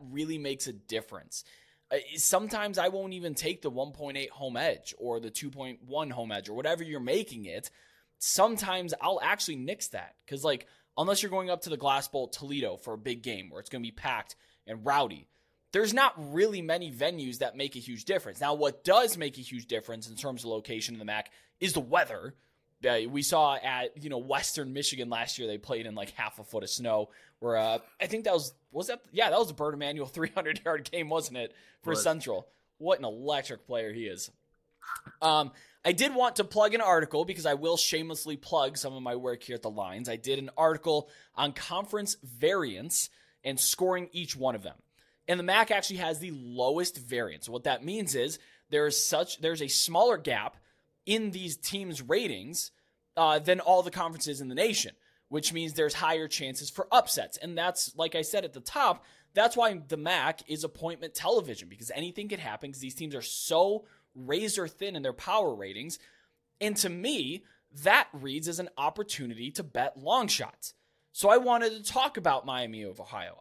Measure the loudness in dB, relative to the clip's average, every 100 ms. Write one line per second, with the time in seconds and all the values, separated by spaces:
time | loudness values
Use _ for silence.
0 | -8 -6 -4 -4 -4 -4 -6 -10 -6 -6
1 | -6 -16 -12 -14 -14 -20 _ _ -4 -4
2 | -4 0 2 2 0 -4 -2 0 0 0
3 | -6 -6 -6 -4 -4 -2 -4 -4 -6 -6
4 | -10 -8 -8 -8 -6 -2 0 -2 -6 -8
5 | -4 -4 -4 -8 -8 -10 -12 -12 -6 -4
6 | -4 -6 -6 -6 -6 -4 -2 -2 -4 -6
7 | 0 0 0 -8 -8 -8 -10 _ _ _
8 | _ -6 0 4 4 4 -2 -4 -4 -2
9 | 0 2 2 0 -2 -4 -6 -6 -8 -8
10 | -12 _ -12 -2 0 0 -2 _ _ -2
11 | 2 2 2 -2 -2 -2 -2 -2 2 2
12 | 0 -4 -4 -6 -6 -4 -4 -4 -8 -8
13 | -6 -6 -6 -8 -10 -14 -12 -8 -8 -6
14 | -4 -4 -6 -16 _ _ -12 -6 2 2
15 | 2 -2 -18 _ _ _ -4 0 2 6
16 | 4 4 -4 2 2 2 0 0 -2 -2
17 | -2 -2 -6 -4 -4 -2 -6 -6 -12 -10
18 | -2 -2 -2 -4 0 2 2 2 6 6
19 | 6 0 -4 -6 -10 -10 -4 -4 -4 -10
20 | -10 -8 -8 -6 -4 -6 -4 -6 -6 -8
21 | -4 -4 -4 -12 _ -4 -2 0 2 2
22 | 2 -2 -10 -16 _ _ _ _ 2 2
23 | 2 -2 2 6 6 4 0 -2 -4 -6
24 | -8 -6 0 0 0 -4 -6 -2 -2 -2
25 | -4 -2 -4 -4 -4 -6 -4 -6 -4 -8
26 | -8 -6 -6 -6 -8 -6 -4 -4 0 0
27 | 0 -8 -20 -6 0 2 2 0 -4 -6
28 | -4 0 2 2 0 -12 _ -8 -6 -6
29 | _ 2 4 4 2 0 -4 -2 -4 -4
30 | -6 -4 -2 -2 -2 -2 -2 -2 -2 -4
31 | -2 -2 -2 -6 -8 -10 -20 _ -2 2
32 | 2 2 0 -4 -4 _ _ -6 0 2
33 | 0 -4 -2 -2 -2 -10 -6 -4 -4 -6
34 | -8 -8 -12 _ _ _ _ _ -12 -12
35 | -12 0 4 4 2 -4 -20 _ 0 4
36 | 2 4 2 2 0 4 4 6 6 6
37 | 6 0 -2 0 2 2 2 2 2 0
38 | -2 -6 -6 -8 0 2 2 0 -6 -6
39 | -4 -4 -4 -6 -6 -6 -6 -4 -6 -6
40 | -6 -6 -2 -4 -4 2 2 4 0 0
41 | 0 -14 _ -4 -4 -4 -6 -6 -4 -4
42 | -4 -6 -8 0 2 2 0 -6 -4 -2
43 | -2 _ _ _ -6 0 0 4 2 2
44 | -2 -8 -6 -2 0 0 -6 -14 _ _
45 | _ _ -2 0 4 6 6 4 0 -2
46 | -2 -4 -6 -10 -8 0 2 2 0 -4
47 | -4 -2 -2 -6 -8 -4 -2 -2 -2 -4
48 | -2 0 0 -2 -14 -20 0 2 4 2
49 | 2 2 0 0 -2 0 0 2 4 6
50 | 6 6 2 -2 -2 -8 _ _ _ _
51 | 0 0 0 -4 -8 -6 -4 -4 -6 -6
52 | 2 2 2 -4 -6 -6 -6 _ _ _
53 | _ 4 6 6 4 4 6 6 6 -2
54 | -4 -4 -4 -4 -4 2 2 2 -2 -8
55 | _ _ -6 -2 0 -2 -4 2 2 2
56 | 0 0 0 -4 -4 -6 -8 -4 4 6
57 | 6 0 -2 -6 -6 0 0 0 -4 -2
58 | -2 0 0 -2 -2 -8 -6 2 4 4
59 | -2 -20 _ 4 4 6 2 2 -4 -4
60 | 0 2 2 -2 -4 -4 -6 -6 -8 -8
61 | -10 -4 2 2 2 -8 -12 -14 -10 -6
62 | -6 -6 -6 -6 -6 -8 -10 -10 -10 -8
63 | -8 -8 -6 -6 2 6 6 4 -4 _
64 | _ -14 -4 -2 0 -2 -4 -6 -8 -4
65 | -4 -4 0 2 2 0 -8 -8 -10 -12
66 | -16 _ _ _ _ -6 -4 0 0 0
67 | -2 -2 -2 -6 _ _ _ 0 6 6
68 | 6 -4 -6 -4 -4 -4 -6 -2 -2 0
69 | -6 -4 -6 -8 -8 -8 -6 0 -2 -2
70 | 2 2 4 0 -2 -10 -16 -16 _ _
71 | _ 4 10 10 10 4 4 -2 -2 2
72 | 2 2 2 2 0 -4 -4 -6 -10 -10
73 | -12 -10 -10 -10